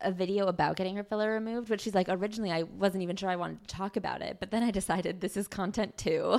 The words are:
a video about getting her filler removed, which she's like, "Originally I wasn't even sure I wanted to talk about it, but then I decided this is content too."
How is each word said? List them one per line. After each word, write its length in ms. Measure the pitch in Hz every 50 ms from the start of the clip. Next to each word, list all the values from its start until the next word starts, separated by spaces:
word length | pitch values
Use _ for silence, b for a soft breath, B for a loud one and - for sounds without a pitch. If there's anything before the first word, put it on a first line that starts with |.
| -
a 100 | 196 185
video 340 | 180 185 180 196 208 196 190
about 280 | 180 170 151 147 156
getting 200 | - 190 185 190
her 80 | 202 208
filler 280 | 202 214 214 214 214 220
removed, 380 | 220 220 220 226 240 240 220
which 100 | 220 208
she's 140 | - 226 190
like, 140 | 190 185 -
"Originally 420 | 185 180 190 214 214 220 220 190 170
I 120 | 165 165
wasn't 380 | - - - 190 202 180 190 185
even 140 | 175 175
sure 140 | 190 196 190
I 60 | 180
wanted 300 | 175 175 165 165 156 -
to 80 | - -
talk 220 | 170 190 208 -
about 240 | 226 185 - - -
it, 160 | - - - 185
but 120 | - 190
then 120 | - 226 233
I 80 | 240
decided 500 | 196 190 - - 165 185 180 175 - 185 202
this 140 | 208 - 196
is 100 | 202 -
content 480 | - - 190 185 - 220 214 - -
too." 420 | - - - 160 160 - - 190